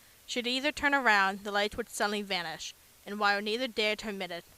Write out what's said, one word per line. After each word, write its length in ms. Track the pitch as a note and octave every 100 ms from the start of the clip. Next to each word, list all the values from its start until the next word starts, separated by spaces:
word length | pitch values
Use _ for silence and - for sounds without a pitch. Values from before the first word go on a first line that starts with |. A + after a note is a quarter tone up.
| - - -
Should 220 | B3 A#3
either 240 | B3+ D4
turn 220 | - C#4+
around, 500 | C#4 A#3+ G#3 F#3+ G3+
the 80 | G#3
lights 260 | G3+ G#3 -
would 120 | A3
suddenly 320 | - G#3 G#3
vanish, 520 | G3+ F#3 E3 D#3 - - - - -
and 140 | G#3
while 220 | G3+ G3+
neither 260 | G#3 A3+ C4
dared 320 | A3 G#3+ G#3+
to 100 | A3
admit 220 | G3 F3+
it, 140 | E3+ -